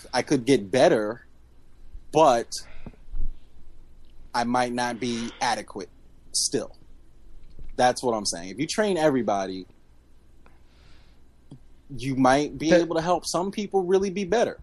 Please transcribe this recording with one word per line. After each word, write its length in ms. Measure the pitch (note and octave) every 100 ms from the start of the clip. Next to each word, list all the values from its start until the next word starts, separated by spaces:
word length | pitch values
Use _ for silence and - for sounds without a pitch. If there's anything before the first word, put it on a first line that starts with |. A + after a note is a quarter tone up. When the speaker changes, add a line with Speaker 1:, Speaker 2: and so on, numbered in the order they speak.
| - B2+
Speaker 1:
I 40 |
could 220 | - C#3 A#2
get 240 | B2+ G2+
better, 560 | B2 D#3+ B2+ G#2 - - - - - - - - - -
but 400 | D3+ D#3 A#2+ - - - - - - - - - - - - - - - - - - -
I 100 | A#2+
might 280 | A#2+ B2 B2
not 260 | A#2+ B2 A#2
be 320 | B2 A#2 A#2 -
adequate 480 | B2 A2 G2+ G#2 - - - - -
still. 420 | - - B2 - - - - - - - - - - - -
That's 260 | B2 A#2+
what 100 | B2+
I'm 100 | A2+ F#2
saying. 220 | E2+ F#2
If 100 | G2
you 80 | D#3
train 300 | - G#3+ F3
everybody, 720 | D#3 C3+ G#2+ G2+ F#2+ F#2 F2+ - - - - - - - - - - - - - - - - - - - - - - C3
you 200 | C3 C3
might 420 | B2+ C#3 D3 C3+
be 120 | D3+
Speaker 2:
That 100 | F3
Speaker 1:
able 160 | E3 E3
to 60 |
help 220 | E3 F3 -
some 240 | - G3
people 320 | G3 G3+ G3
really 260 | F3 F#3+ G3
be 140 | F3+
better. 340 | F#3 A3 D#3+ -